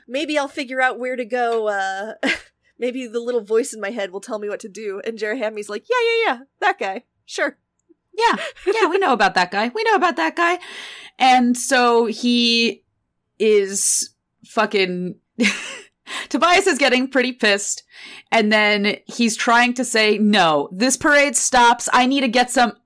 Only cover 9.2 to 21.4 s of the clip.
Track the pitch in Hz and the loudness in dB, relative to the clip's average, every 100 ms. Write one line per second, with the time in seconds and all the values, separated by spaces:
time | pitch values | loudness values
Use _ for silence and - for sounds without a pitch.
9.2 | 196 185 180 202 226 403 453 415 349 330 | 2 2 -2 -2 -4 -2 0 2 2 0
10.2 | 320 311 339 359 - - - - - - | -4 0 -2 -2 -6 -18 -18 -20 -20 0
11.2 | 262 254 240 247 - 262 240 233 233 220 | 4 6 4 0 2 2 4 4 2 0
12.2 | 240 240 233 233 233 - _ _ _ _ | 0 2 4 2 0 -2 _ _ _ _
13.2 | _ - 214 208 196 202 - - - _ | _ -2 2 4 2 -2 -2 -2 -4 _
14.2 | _ _ - - 220 208 185 180 180 - | _ _ -8 -2 0 0 -2 -4 -8 -10
15.2 | _ - 208 - - - - _ - - | _ -2 -2 -2 -10 -16 -20 _ -14 -12
16.2 | - 285 330 359 381 262 277 254 269 269 | -6 0 2 4 2 2 2 2 0 0
17.2 | 254 247 214 202 - - - - - - | -2 0 0 0 -2 -8 -12 -20 -20 -20
18.2 | _ 226 214 214 214 208 202 - - - | _ 0 2 2 2 2 0 -4 -8 -2
19.2 | 233 226 - 233 240 247 254 220 214 208 | -2 0 2 4 2 0 -2 0 2 2
20.2 | 214 208 170 151 143 185 254 - 311 285 | 2 4 4 2 -2 -2 0 2 2 4
21.2 | 285 233 | 4 0